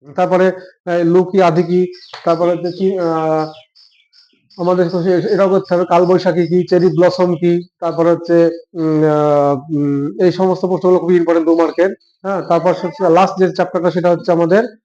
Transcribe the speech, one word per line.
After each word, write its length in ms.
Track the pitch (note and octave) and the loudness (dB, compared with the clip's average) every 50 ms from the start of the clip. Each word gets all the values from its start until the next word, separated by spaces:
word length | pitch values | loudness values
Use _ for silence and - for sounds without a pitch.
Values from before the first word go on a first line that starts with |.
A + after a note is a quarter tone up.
| _ D3 C#3 | _ -10 -2
তারপরে, 380 | - F3+ E3+ F#3 F3+ F#3 F#3 F3+ F#3 - - _ _ _ | -2 0 2 2 2 2 2 0 -4 -14 -20 _ _ _
আহ, 180 | F3+ E3+ F3 F3 | -4 -2 0 0
লু 200 | E3+ E3+ F#3 F3+ | 2 2 2 2
কি, 180 | F3+ - G3 | 2 2 2
আধি 220 | F#3 E3+ E3 E3 F3 | 2 2 2 0 -2
কি, 280 | E3 F3+ F3+ F3+ F3+ F3+ - - - - - - | 0 0 0 0 -2 -6 -16 -20 -20 -20 -8 -2
তারপরে 260 | F3 E3 E3 F3 E3+ | -2 -2 0 0 -2
হচ্ছে 200 | F3+ E3+ F3 F3+ | -2 -2 -4 -8
কি, 280 | D#3+ - F#3+ F#3+ G3 F#3 | -6 -2 -2 -2 -2 -2
আহ, 520 | F3 E3 E3 D#3+ D#3+ D#3+ D#3 D#3+ D#3+ D#3+ D#3 - - _ _ _ _ _ _ _ _ _ _ _ _ _ _ _ _ _ _ - | -2 -2 -2 -2 -2 -2 -2 -2 -4 -6 -10 -18 -20 _ _ _ _ _ _ _ _ _ _ _ _ _ _ _ _ _ _ -6
আমাদের 320 | F3 F3 F3+ F3+ F3+ E3+ | -2 -2 0 0 0 -2
তো 140 | F#3+ F3+ E3 | -2 -2 0
সে-, 260 | F#3+ F3+ E3+ D#3+ G#3+ | 0 0 0 0 0
এটাও 200 | G#3 F3 G3 F#3+ | 0 0 2 2
করতে 260 | F#3+ F#3+ F#3+ - F3+ | 2 0 0 0 -2
হবে, 100 | F3 F3+ | -2 0
কালবৈশাখী 640 | F3+ F3 F3 F3+ F3 F#3 F3+ F3+ F#3 E3+ E3+ F3 D#3 | 2 2 2 4 4 2 2 2 0 0 0 -2 0
কি, 200 | F3 F3+ F3 F3 | 0 -2 0 2
চেরি 180 | F#3+ F3+ E3+ F#3 | 0 2 2 2
ব্লসম 480 | D#3 D3+ F3+ F3+ F3+ - F#3 F3+ F3 | 2 2 2 2 2 0 -2 -2 -2
কি, 320 | D#3 F3 F3 F3 F3 F3 _ _ _ | -2 0 0 0 0 -4 _ _ _
তারপরে 320 | - E3+ D#3+ E3 E3 E3+ | -8 -6 -2 0 0 0
হচ্ছে, 380 | E3+ E3 E3+ E3+ E3+ E3+ E3+ E3 E3 E3 - _ _ | 0 0 0 0 2 4 4 2 0 -4 -16 _ _
উম, 300 | E3+ D#3+ D#3 D#3 D#3 D#3 | -6 -4 -2 0 2 2
আহ, 720 | D#3 D3+ D3+ D3+ D3+ D3 D3 C#3+ C#3+ C#3+ C3+ C#3 D#3 D#3+ | 2 2 2 2 2 2 2 2 0 0 -2 -4 -6 -4
উম, 440 | C#3+ D3 C#3+ C#3+ C#3+ C#3+ D3+ G3 - | -4 -2 -2 -2 -4 -4 -6 -4 0
এই 100 | F#3 F3+ | 0 0
সমস্ত 340 | E3 F3+ F#3 F#3+ F#3 - - | 2 0 0 0 0 -2 -2
প্রশ্নগুলো 340 | F3 F#3+ E3+ - F3+ F#3 F3 | -4 -4 -2 2 2 2 2
খুবই 160 | D#3+ E3+ F3+ | 2 2 0
ইম্পর্টেন্ট 340 | F3 E3+ E3 E3+ E3 D#3+ D#3+ | 2 2 2 0 0 2 2
দু 60 | E3 | 2
মার্কের। 340 | E3 E3 D#3 D3+ - F3 F#3+ - _ _ _ _ _ _ | 2 0 -2 0 0 -2 -2 -2 _ _ _ _ _ _
হ্যাঁ, 180 | F#3+ G3 F#3 | -8 -6 -6
তারপর 280 | D3 - F3 E3+ E3 F#3 | -2 -2 -2 0 0 0
হচ্ছে 400 | F3 F3+ - F3 D#3+ - G3 F3 | -2 -2 -4 -10 -6 -2 0 2
লাস্ট 300 | E3 F3 F#3+ F#3 F#3+ F#3 | 4 4 2 2 2 0
যে 120 | F#3 F3+ | -2 0
চ্যাপ্টারটা, 400 | - - F3+ F3+ - F#3 E3+ F3+ | 0 -2 -4 -2 -2 -2 -2 -2
সেটা 180 | D3+ F#3 E3+ F3+ | -2 0 0 0
হচ্ছে 220 | F3 E3 - - | 0 0 0 -2
আমাদের 320 | F3 E3 E3+ E3 F3+ G#3 A#3+ A#3+ - _ _ | 0 0 2 2 2 2 0 -2 -8 _ _